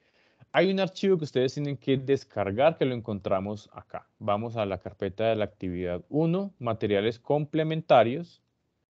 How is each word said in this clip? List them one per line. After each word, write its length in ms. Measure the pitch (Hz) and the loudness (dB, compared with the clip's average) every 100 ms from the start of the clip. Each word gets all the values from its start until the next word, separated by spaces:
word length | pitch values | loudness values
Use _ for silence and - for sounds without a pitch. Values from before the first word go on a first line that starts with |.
| _ _ _ _ - | _ _ _ _ -2
hay 200 | 143 180 | 2 4
un 100 | 190 | 2
archivo 380 | 185 - 196 185 | -2 0 2 2
que 60 | |
ustedes 280 | 147 127 131 | 0 0 0
tienen 240 | 147 143 135 | 0 -6 -4
que 220 | - 135 | 0 0
descargar 800 | 131 139 - 107 98 101 151 160 | 2 -2 -2 -4 -2 2 2 2
que 80 | 139 | -2
lo 80 | |
encontramos 720 | 123 107 101 - 95 101 104 - | -2 -6 -6 -2 -2 -2 -8 -12
acá. 340 | 110 - 85 - - | -20 -16 -16 -16 -8
Vamos 380 | 107 101 117 113 | -4 -2 -2 -4
a 80 | |
la 140 | 101 92 | -4 -4
carpeta 500 | - - 98 90 113 | -8 -8 -6 -2 0
de 80 | 110 | 0
la 80 | |
actividad 580 | 101 - 95 87 90 87 - | -2 -6 -6 -4 -4 -6 -4
uno, 460 | 143 165 180 196 - | -2 0 0 -4 -6
materiales 600 | 120 110 107 101 107 120 | -6 -2 0 2 0 -2
complementarios, 1200 | - 147 151 156 156 160 - 135 113 143 175 _ _ _ _ _ _ | -2 -2 0 -2 -2 -2 4 6 6 0 -8 _ _ _ _ _ _